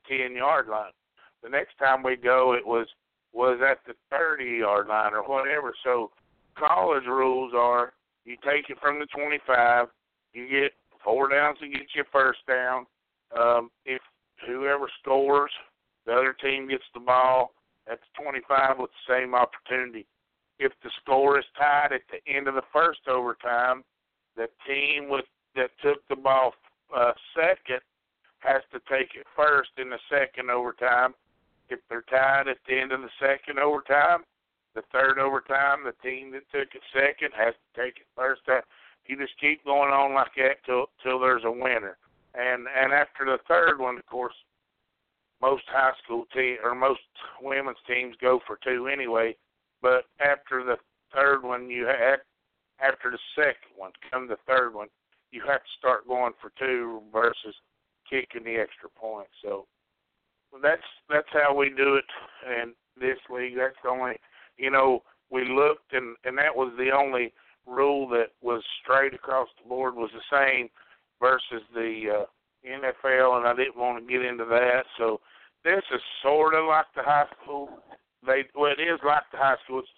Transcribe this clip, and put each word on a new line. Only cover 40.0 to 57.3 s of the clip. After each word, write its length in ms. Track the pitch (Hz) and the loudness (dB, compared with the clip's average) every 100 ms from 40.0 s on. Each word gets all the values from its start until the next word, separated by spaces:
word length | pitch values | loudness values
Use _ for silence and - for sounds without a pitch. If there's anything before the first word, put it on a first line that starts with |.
| 139 | 2
like 200 | 135 123 135 | 2 0 0
that 280 | 135 139 | 0 0
till, 220 | - 127 139 _ | -2 -2 -2 _
till 160 | 131 127 | -4 0
there's 260 | 127 120 | 2 2
a 60 | 113 | 0
winner. 460 | 123 127 117 98 - _ _ _ | -4 -2 -2 -4 -12 _ _ _
And, 320 | 123 127 123 127 | -4 -2 -2 -4
and 180 | 135 135 | -2 2
after 320 | 143 143 - | 2 0 -4
the 140 | 135 131 - | -2 -2 2
third 300 | 175 165 139 | 4 4 2
one, 180 | 127 120 | -4 -6
of 100 | - | -10
course, 280 | 123 123 - _ _ _ _ _ _ _ _ _ _ | -10 -10 -12 _ _ _ _ _ _ _ _ _ _
most 240 | 131 135 - | 0 0 0
high 260 | 135 131 131 | 0 2 0
school 200 | - 117 117 | -6 -8 -6
te-, 240 | 127 127 120 | -4 -2 -2
or 120 | 117 | -4
most 260 | 127 135 131 _ - - - | 0 0 0 _ -20 -20 -14
women's 380 | 135 139 135 120 - | -6 -4 -6 -8 -6
teams 280 | 123 127 117 | -4 -6 0
go 180 | 127 127 - | 2 2 0
for 120 | 104 | -8
two 220 | 131 123 131 | -4 -4 -4
anyway. 480 | 139 123 113 113 - _ _ _ _ | -4 -2 0 0 -4 _ _ _ _
But 220 | 127 127 - - | 2 2 0 -2
after 420 | 143 139 - 131 | 0 0 -4 -4
the 140 | 127 113 _ _ _ | -2 -4 _ _ _
third 300 | 135 143 135 | 2 2 2
one, 260 | 123 123 123 | -2 -8 -8
you 180 | 123 120 | -4 -2
ha-, 340 | 131 127 135 - _ _ _ _ - | 2 2 0 -4 _ _ _ _ -4
after 300 | 135 131 127 | -2 -2 -6
the 80 | 120 - | -8 -8
second 420 | 151 147 - - 98 | -2 0 -2 -10 -18
one, 140 | 95 - - | -18 -18 -10
come 180 | 127 123 | -8 -6
the 80 | 104 - | -8 0
third 260 | 131 120 | 0 0
one, 140 | 107 107 _ _ _ _ | -6 -16 _ _ _ _
you 100 | 120 139 | -10 -4
have 140 | 135 | -4
to 180 | - - | -6 -2
start 280 | 127 110 120 | 0 0 -2
going 260 | 127 120 - | -2 -2 -4
for 120 | 107 - | -16 -6
two 440 | 131 123 117 110 107 | -2 -2 -4 -10 -6
versus 420 | 110 117 | 0 0